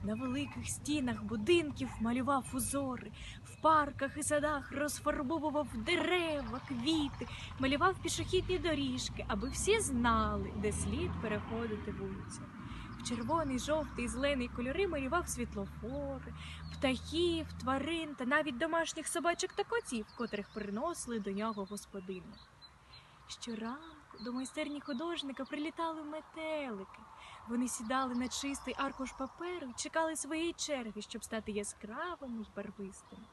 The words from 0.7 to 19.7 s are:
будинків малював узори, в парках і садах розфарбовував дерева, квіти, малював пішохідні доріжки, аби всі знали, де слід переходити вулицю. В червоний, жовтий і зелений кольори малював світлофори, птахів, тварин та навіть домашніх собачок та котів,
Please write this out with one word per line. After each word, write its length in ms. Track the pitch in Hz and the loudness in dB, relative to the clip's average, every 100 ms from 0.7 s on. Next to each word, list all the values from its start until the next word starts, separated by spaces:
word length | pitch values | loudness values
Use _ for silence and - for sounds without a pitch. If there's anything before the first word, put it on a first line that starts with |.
| - - 294 247 220 | -4 0 2 2 0
будинків 640 | 208 226 208 349 311 247 262 - | -2 -2 6 6 6 0 -4 0
малював 460 | 226 240 254 277 - | 2 4 4 4 2
узори, 580 | 262 220 277 269 240 220 - - - | -2 0 0 0 -4 -8 -10 -10 -10
в 180 | - - | -14 2
парках 540 | 302 311 285 - 269 294 | 8 8 6 0 -2 0
і 60 | |
садах 500 | - 302 294 294 262 | 2 4 4 2 -2
розфарбовував 960 | 262 294 - 294 302 262 320 302 294 285 240 | 0 0 0 0 2 2 2 2 2 0 -2
дерева, 840 | 220 349 311 359 330 294 233 247 - | 2 4 4 4 4 0 0 -4 -4
квіти, 580 | 254 247 320 285 - 247 - - - | -2 2 4 2 -2 -8 -8 -8 0
малював 360 | 269 277 349 370 | 2 6 4 4
пішохідні 560 | 339 - 320 370 - 359 | 0 -2 2 2 4 2
доріжки, 680 | 330 302 277 254 - - - | 4 2 2 0 -2 -4 -2
аби 200 | 220 240 | 0 0
всі 320 | - - 440 | 0 6 6
знали, 720 | 381 254 233 226 214 208 196 214 | 6 4 6 6 4 2 -2 0
де 160 | 208 | 0
слід 380 | - 208 233 359 - | 2 0 0 0 0
переходити 680 | 220 208 - 226 233 208 - | 0 -2 -2 -2 -2 -4 -4
вулицю. 500 | 190 196 190 - - - - - - - - | -4 -4 -6 -8 -8 -10 -10 -10 -8 -8 -8
В 40 | |
червоний, 560 | - 240 233 330 302 254 | -4 -2 2 2 2 0
жовтий 460 | 254 311 269 - | 2 2 2 -2
і 40 | 240 | -2
зелений 400 | 226 277 285 240 | 2 2 4 0
кольори 400 | - 247 285 392 | 0 -2 2 2
малював 400 | 311 262 339 339 | 2 2 2 2
світлофори, 1040 | 247 233 208 196 - 214 277 277 262 247 - - - - | -2 -2 -2 -6 -6 -6 -4 -4 -6 -8 -10 -10 -10 -10
птахів, 800 | - 269 262 - 302 349 330 294 | 0 2 2 0 4 4 4 -2
тварин 640 | - 240 269 294 330 320 | -4 0 2 2 0 -2
та 100 | 277 | -2
навіть 340 | 240 294 302 240 | 4 4 4 2
домашніх 500 | 320 330 320 - 302 | 2 4 2 -2 -2
собачок 440 | 339 311 349 370 | 2 2 2 0
та 120 | - | 0
котів, 420 | 403 | 2